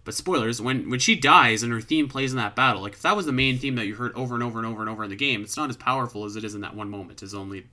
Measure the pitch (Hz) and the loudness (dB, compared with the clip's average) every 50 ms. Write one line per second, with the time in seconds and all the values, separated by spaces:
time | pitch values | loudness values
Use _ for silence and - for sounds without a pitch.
0 | - - - - - 180 185 139 110 113 120 110 107 127 131 127 - 95 127 127 | -10 -8 -6 -4 -2 0 2 2 2 0 0 -2 0 0 0 0 0 -2 0 2
1 | - 233 220 170 143 139 160 180 135 113 110 107 117 117 117 113 110 - 165 156 | 4 4 4 6 8 8 10 10 8 8 4 2 0 0 -2 -2 -2 0 2 2
2 | 147 131 135 135 135 131 131 127 110 101 - 123 131 131 110 92 98 101 101 - | 2 0 -2 -2 -2 0 0 0 -2 -2 0 2 2 2 2 0 -4 -8 -8 -2
3 | - 165 208 208 180 151 131 127 135 135 127 127 139 139 127 120 110 101 110 113 | 0 0 0 2 0 0 2 2 4 2 2 0 -2 -2 -2 -2 -2 -4 -4 -4
4 | 123 123 - 120 131 120 120 120 120 120 113 113 113 113 113 107 107 107 110 107 | -6 -6 -4 -4 -4 -4 -2 -2 -2 -2 -2 -4 -4 -4 -4 -6 -6 -6 -6 -6
5 | 107 101 98 98 143 139 123 104 104 104 - 151 151 135 120 - - 123 131 135 | -6 -6 -4 -2 -2 0 0 -2 -4 -6 -6 -4 -4 -4 -4 -4 -2 0 0 0
6 | 123 120 - 104 107 104 101 110 107 107 104 101 101 - - 107 104 101 101 101 | 0 -4 -4 -6 -8 -6 -6 -8 -8 -8 -8 -8 -10 -10 -10 -10 -8 -8 -8 -10
7 | 92 85 95 - 101 95 101 101 95 98 98 95 90 - | -10 -12 -14 -16 -14 -12 -10 -10 -10 -10 -10 -12 -14 -16